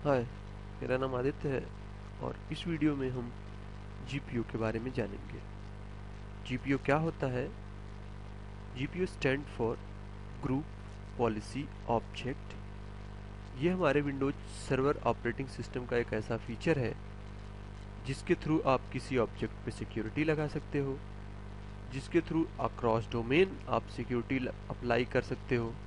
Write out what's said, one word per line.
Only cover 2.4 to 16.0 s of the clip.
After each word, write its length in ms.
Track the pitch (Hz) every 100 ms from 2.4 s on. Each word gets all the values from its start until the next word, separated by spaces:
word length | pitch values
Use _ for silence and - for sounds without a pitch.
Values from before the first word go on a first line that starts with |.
| 98
इस 140 | 156 170
वीडियो 280 | 156 151 139
में 140 | 131
हम 220 | 127 120 104 - - - - - - -
जीपीओ 340 | 139 - 120
के 140 | 113 113
बारे 220 | 110 110
में 120 | 123
जानेंगे। 480 | 127 101 101 - - - - - - - - - - - - -
जीपीओ 300 | 123 131 139
क्या 180 | - 143
होता 320 | 160 - 135
है? 180 | 123 139 - - - - - - - - - - - - 123
जीपीओ 280 | 143 170 180
stand 460 | - 135 135 147 -
for 100 | 113 - - - - - - -
Group 280 | 123 131 156 - - - - -
Policy 440 | 117 107 104 131 147 - -
Object। 680 | 117 - - 117 147 - - - - - - - - - - - 127
ये 120 | 160
हमारे 320 | 185 165 139
Windows 380 | 143 139 135 - - - -
Server 260 | 131 139 147
Operating 440 | 117 117 117 113 135
System 380 | - 120 127 123
का 120 |
एक 160 | 120